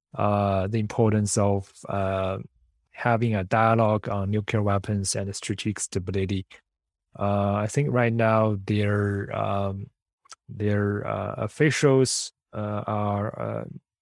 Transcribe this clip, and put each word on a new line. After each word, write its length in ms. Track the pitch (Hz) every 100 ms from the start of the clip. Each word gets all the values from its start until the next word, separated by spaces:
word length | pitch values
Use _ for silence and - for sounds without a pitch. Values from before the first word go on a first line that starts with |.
| _ -
uh, 500 | 104 101 101 95 98
the 120 | 113
importance 600 | 107 - 110 107 104 110
of, 340 | 101 98 - - -
uh, 500 | 98 95 95 95 98 - _ _ _ _
having 440 | - 120 113 117
a 100 | 104
dialogue 640 | 92 113 113 113 107 107 113
on 220 | 101 98
nuclear 320 | 107 104 110
weapons 540 | 104 98 - 101 95 -
and 180 | 98
strategic 460 | - - 101 110 98
stability. 640 | - 98 92 95 95 98 - - _ _ _ _ _ -
Uh, 360 | 101 101 101
I 120 | 101 107
think 260 | 143 147
right 200 | 123 117
now 460 | 117 110 110 110 101 98
their, 680 | 104 104 104 101 101 - 104
um, 500 | 104 98 98 98 - _ _ _ _ - -
their, 580 | - 104 104 104 101 -
uh, 280 | 101 98 -
officials, 960 | 110 - 151 - 143 135 127 - - - _
uh, 300 | 107 104 104 107
are, 540 | 107 104 101 104 -
uh, 240 | 110 110 - - - _